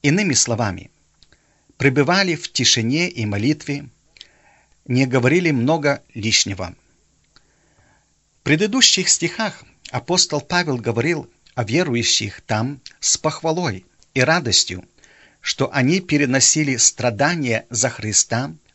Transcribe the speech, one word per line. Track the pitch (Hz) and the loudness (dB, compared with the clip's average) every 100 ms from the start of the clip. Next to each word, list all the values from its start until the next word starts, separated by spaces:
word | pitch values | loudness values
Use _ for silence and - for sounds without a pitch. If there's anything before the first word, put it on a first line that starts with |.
Иными | 143 170 202 | 0 2 2
словами, | 120 - 113 110 90 - _ _ _ _ _ _ _ _ _ | 0 0 0 -2 -4 -12 _ _ _ _ _ _ _ _ _
пребывали | 139 131 139 185 190 | 0 2 2 2 2
в | 156 - | -2 -6
тишине | - 120 - 113 147 175 | 0 2 2 0 0 -2
и | - 107 | -4 -4
молитве, | 101 117 151 - 143 143 _ _ _ - _ _ _ _ _ - | 0 0 -2 -4 -8 -10 _ _ _ -20 _ _ _ _ _ -2
не | 127 131 | 2 4
говорили | 127 120 170 175 | 4 4 4 2
много | 139 120 165 143 139 - 113 | 2 2 2 0 -2 -6 -6
лишнего. | 107 107 - 95 90 - _ _ _ _ _ _ _ _ _ _ _ _ _ _ _ _ | 0 0 0 -4 -10 -12 _ _ _ _ _ _ _ _ _ _ _ _ _ _ _ _
В | |
предыдущих | - 156 214 254 226 - 175 | 0 0 2 2 2 2 0
стихах | - 170 - 214 - - _ - | 0 -2 -4 -6 -6 -20 _ -10
апостол | 127 123 180 - 147 | -8 -2 0 0 -2
Павел | - 180 170 127 | -2 -2 0 -2
говорил | 117 113 139 165 - _ _ | -2 -2 -2 -2 -6 _ _
о | - | -6
верующих | 107 139 175 117 110 - 104 - | -2 0 0 0 0 0 -2 -12
там | - 110 123 143 - - | -4 -2 -2 -6 -16 -8
с | - - | -4 -2
похвалой | 156 - 160 160 175 92 - _ _ 131 | -2 -4 -4 -2 -2 -6 -12 _ _ 0
и | |
радостью, | 127 170 123 98 - 92 - _ - - - _ | 2 2 2 0 0 -6 -14 _ -20 -20 -20 _
что | - - 135 | -8 -2 -2
они | 143 127 190 | 2 2 2
переносили | 185 147 143 131 - 156 151 127 | 0 0 2 2 2 2 0 2
страдания | - - 120 107 143 170 131 113 - | 2 2 -2 0 0 0 -2 -2 -4
за | 117 127 | -4 -2
Христа | - 107 104 - 117 139 160 _ | -4 -2 0 0 -2 -4 -10 _